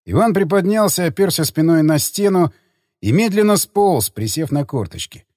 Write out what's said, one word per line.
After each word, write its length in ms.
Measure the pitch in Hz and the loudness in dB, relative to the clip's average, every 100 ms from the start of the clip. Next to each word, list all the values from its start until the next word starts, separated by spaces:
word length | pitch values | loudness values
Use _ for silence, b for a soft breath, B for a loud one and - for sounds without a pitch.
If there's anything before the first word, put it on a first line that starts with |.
| - | -4
Иван 280 | 104 226 | 0 2
приподнялся, 720 | 196 175 196 185 220 202 170 170 | 0 0 0 0 0 0 0 -2
оперся 400 | - 196 - 151 | 0 -2 0 -4
спиной 380 | - 160 165 | 0 2 4
на 160 | 156 156 | 2 0
стену 540 | - - 202 185 165 - _ _ _ _ | -2 -2 0 2 0 -4 _ _ _ _
и 100 | 101 | -2
медленно 460 | 156 226 202 214 202 | 0 2 2 2 2
сполз, 520 | - 202 202 147 101 | -2 0 2 0 -2
присев 420 | - 107 - 160 | -6 -6 -4 -4
на 140 | 147 143 | -4 -4
корточки. 600 | 135 92 85 - - _ | -6 -6 -10 -14 -16 _